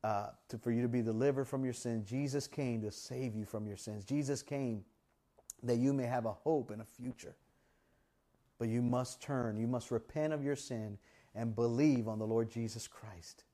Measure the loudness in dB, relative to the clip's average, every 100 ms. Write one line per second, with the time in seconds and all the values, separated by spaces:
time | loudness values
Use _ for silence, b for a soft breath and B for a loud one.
0 | 0 0 -2 -10 _ -4 2 2 4 2
1 | 2 4 4 4 0 0 0 -2 -2 -2
2 | -2 -2 0 -2 -4 -2 -2 0 -2 -6
3 | -10 -4 -4 -4 -4 -6 -6 -6 -8 -8
4 | -2 0 0 -2 -2 -4 -2 -2 -6 _
5 | _ _ _ _ _ -8 0 4 4 4
6 | 2 0 -2 -2 2 2 0 -8 -10 -10
7 | -10 -10 -14 -18 _ b b b b b
8 | b b _ _ _ _ 0 2 4 2
9 | 0 -6 -4 0 0 0 0 0 0 -2
10 | -2 -2 0 0 0 -2 -4 -6 -6 -8
11 | b b b -4 -2 2 4 6 6 6
12 | 2 -2 2 2 2 -2 -4 -4 -12 -14
13 | -16 -16 -18 -20 _